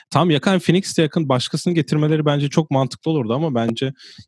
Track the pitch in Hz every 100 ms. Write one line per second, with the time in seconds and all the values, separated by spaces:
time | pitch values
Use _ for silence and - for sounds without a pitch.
0 | - 143 175 139 202 185 - 180 - -
1 | 156 170 143 127 - 160 180 165 - 151
2 | 151 156 147 143 143 170 156 135 131 -
3 | 160 156 110 127 160 120 113 117 135 -
4 | - -